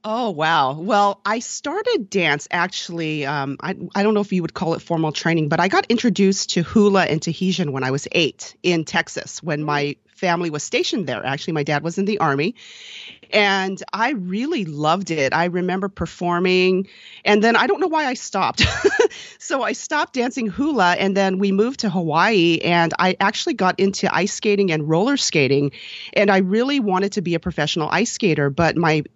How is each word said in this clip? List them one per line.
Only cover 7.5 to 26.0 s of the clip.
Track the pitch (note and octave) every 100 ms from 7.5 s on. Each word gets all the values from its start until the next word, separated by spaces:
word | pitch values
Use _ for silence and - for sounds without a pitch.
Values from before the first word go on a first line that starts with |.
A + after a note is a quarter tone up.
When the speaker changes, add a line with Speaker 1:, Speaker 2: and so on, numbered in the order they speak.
| F3 D3+
Speaker 1:
when | C3+ C3
I |
was | C#3 -
eight | - D3+ - - _
in | F3 E3+
Texas, | D#3 E3+ E3 - - -
when | D#3+ D3
Speaker 2:
Mm. | D3+
Speaker 1:
my | D3 C#3+ C#3 _
family | _ F#3 E3+ F3
was | D3
stationed | - B3 F4+ C4+ C#3+
there. | A2+ B2+
Actually, | C#3 -
my | D#3
dad | C#3+ C#3+
was | D#3 E3+
in | G3
the | G#3+
Army, | D#3+ C#3 E3+ - - - - - - - -
and | G#3+ G3+ G3 F#3+ F#3+ -
I | G3 A#3+
really | C4 F3+ G3 C#4 E4
loved | E3 D3 D3+ F3 E3
it. | D#3+ C3+
I | D#3+ F3
remember | F3+ F3+ F#3 G3
performing, | - E3+ - F3 F3 F#3 F#3 F#3 F#3 F#3+ - - - -
and | G#3
then | A3 A3+
I | B3+
don't | G4
know | F4
why | D#4 C#4+
I | B3
stopped. | - G3 C#3+ - -
<laughs> | - G4+ G4 A#4+ - - -
So | - C#4+
I | G#3
stopped | B3+ - D4+ E4
dancing | C4 A#3+ C4+ A3+
hula, | F3+ D4 C4+ F3 F3
and | F#3+ G3
then | F#3+ F#3+
we | G3+
moved | G3 A#3 C#4
to | A3
Hawaii, | F3 E3 D3+ G3 G#3 E3+ E3
and | - E3+ E3 -
I | F#3 F#3
actually | G3 - -
got | B3 F#3 F3+
into | G3 - F#3+
ice | - G3+
skating | - G#3+ G3+ G3
and | D#3+ D3
roller | D#3+ A#3 C#4
skating, | - E3 C3 C#3 C#3+ - - -